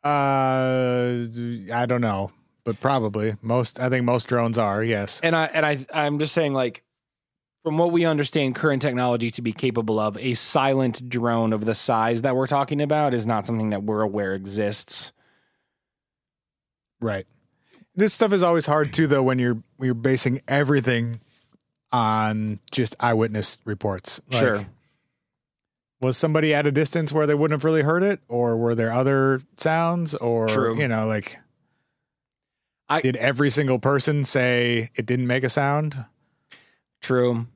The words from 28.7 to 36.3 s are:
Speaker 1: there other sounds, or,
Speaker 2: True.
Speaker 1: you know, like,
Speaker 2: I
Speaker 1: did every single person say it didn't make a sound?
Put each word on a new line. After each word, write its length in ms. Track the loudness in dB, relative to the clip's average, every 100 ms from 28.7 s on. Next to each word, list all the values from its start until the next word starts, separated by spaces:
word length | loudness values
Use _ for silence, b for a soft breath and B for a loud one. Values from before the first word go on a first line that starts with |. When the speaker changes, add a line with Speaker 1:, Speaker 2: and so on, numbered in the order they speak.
Speaker 1:
there 180 | 0 0
other 480 | 0 2 2 2 0 -4 -4
sounds, 580 | 0 0 0 0 -4 -4
or, 320 | -2 0 2
Speaker 2:
True. 320 | 2 0 0
Speaker 1:
you 80 | 0
know, 180 | 0 0
like, 320 | -2 -6 -16 _ _ _ _ _ _ _ _ _ _ _ _ _ _ _
Speaker 2:
I 120 | 0
Speaker 1:
did 160 | 0 2
every 320 | 0 2 2
single 260 | 2 2 2
person 460 | 2 2 2 0
say 680 | 0 0 2 2 2 0 -2 -6
it 100 | -2
didn't 220 | 0 0
make 160 | 0
a 60 | 0
sound? 560 | 0 0 0 -2 -6 -14 _ b